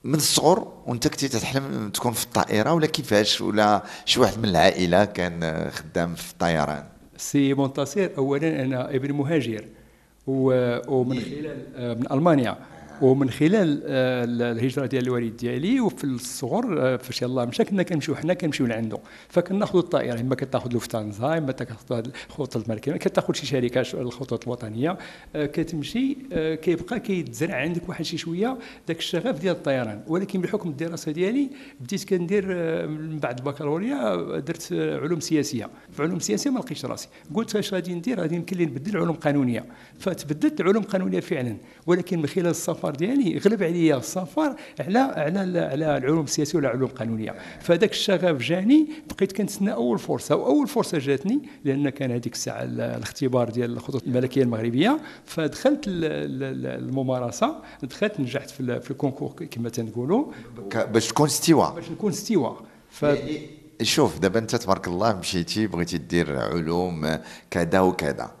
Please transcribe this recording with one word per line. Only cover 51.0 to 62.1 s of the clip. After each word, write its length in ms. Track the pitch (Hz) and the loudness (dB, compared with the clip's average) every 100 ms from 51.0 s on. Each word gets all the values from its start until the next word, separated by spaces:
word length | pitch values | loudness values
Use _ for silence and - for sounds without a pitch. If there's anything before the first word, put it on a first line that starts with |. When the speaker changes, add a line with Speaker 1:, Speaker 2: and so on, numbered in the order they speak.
| 131 135 190 277 - - | 0 0 0 -2 -4 -6
Speaker 2:
لأن 240 | 143 135 143 | -2 0 0
كان 220 | 131 135 | 0 -2
هذيك 220 | 120 120 | -2 -4
الساعة 280 | - 123 110 | -6 -6 -6
ال-، 180 | 127 120 | -6 -4
الاختبار 720 | 120 117 110 - 135 123 117 | -4 -4 -8 -2 2 2 2
ديال 220 | 117 120 | 0 -2
الخطوط 300 | 120 - 135 | -4 -4 -4
الملكية 400 | - 127 127 135 | 0 0 2 2
المغربية، 580 | 123 110 117 120 196 311 - - | 2 2 0 2 4 2 -4 -18
فدخلت 640 | - - 156 - 262 294 202 | -10 -4 -4 0 2 2 -2
ال-، 160 | 180 | -2
ال-، 380 | 156 147 147 131 | -2 -2 -4 -4
ال-، 420 | 135 131 131 127 | -6 -4 -6 -6
الممارسة، 800 | 127 131 131 127 120 - 247 320 - - | -4 -2 0 -2 -2 0 -2 -2 -14 -12
دخلت 380 | 131 - 208 208 | -12 -4 -4 -2
نجحت 300 | 127 117 - | -4 -4 -8
في 100 | - | -6
ال-، 220 | 123 117 | -4 -4
في 80 | - | -6
الكونكور 380 | 135 143 127 147 | -2 -2 -2 -8
ك-، 140 | - | -8
كما 260 | 156 113 117 | -12 -6 -6
تنقولوا. 640 | 123 113 117 123 214 302 - - - - | -4 -6 -4 0 0 0 -8 -16 -14 -6
Speaker 1:
ك-، 60 | 110 | -2
باش 320 | 110 110 - | 4 2 4
تكون 180 | - 147 | 4 4
استواء. 480 | - - 147 78 | 4 6 6 6
Speaker 2:
باش 160 | - - | 2 -10
نكون 220 | 165 208 | -4 -2